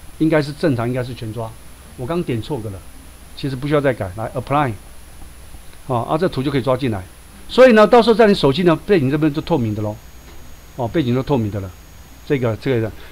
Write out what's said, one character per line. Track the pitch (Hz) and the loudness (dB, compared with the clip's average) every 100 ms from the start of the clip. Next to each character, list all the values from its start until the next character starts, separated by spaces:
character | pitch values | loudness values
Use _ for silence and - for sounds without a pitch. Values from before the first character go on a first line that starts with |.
| - - | -14 -2
应 | 156 | 2
该 | 156 | 2
是 | 143 | 0
正 | 143 170 120 | -2 -2 0
常， | 117 | -2
应 | |
该 | 127 | -4
是 | 123 | -6
全 | 123 113 | -8 -10
抓。 | 110 113 113 - - - - | -8 -10 -12 -20 -20 -18 -10
我 | 123 | -6
刚 | 175 | -4
点 | 170 117 | -2 -4
错 | 104 135 | -4 -8
个 | 104 | -8
了， | 92 - - - - - - | -12 -16 -20 -20 -20 -20 -10
其 | 143 | -8
实 | 131 | -6
不 | 143 | 0
需 | |
要 | 147 | 2
再 | 135 | 2
改。 | 120 98 98 | 0 -4 -6
来 | 120 131 | -8 -6
apply， | - 143 135 104 - - - - - - - - - - - | -2 0 0 -4 -12 -20 -18 -18 -18 -18 -18 -18 -18 -14 -6
好， | 120 | -4
啊， | - 156 | -2 -2
这 | 180 | -2
图 | 131 | -2
就 | 135 | -2
可 | 135 | -2
以 | |
抓 | 120 127 | 0 0
进 | 131 | -2
来。 | 98 90 - - - - | -4 -8 -18 -20 -20 -2
所 | - 254 | 6 8
以 | |
呢， | 214 | 8
到 | 208 240 | 8 6
时 | 226 | 6
候 | |
在 | 220 214 | 6 6
你 | |
手 | 196 139 | 6 2
机 | 139 | 4
呢， | 175 156 - | 4 2 2
背 | 196 | 2
景 | 131 | 2
这 | 151 | 2
边 | 156 | 0
就 | 151 | 0
透 | - 160 | -2 0
明 | 110 | 0
的 | 104 | -2
咯。 | 104 113 - - - - - - - - | -4 -6 -14 -20 -20 -18 -18 -20 -16 -8
哦， | 120 | -4
背 | 170 | -2
景 | 123 | 0
都 | 127 | 0
透 | 127 139 | 0 0
明 | 107 | 0
的 | 101 | -4
了， | 95 - - - - - - | -8 -12 -20 -20 -20 -12 -4
这 | 143 | -2
个， | 120 110 | 0 -2
这 | 135 120 | -2 0
个 | |
的。 | 107 - - | -2 -6 -18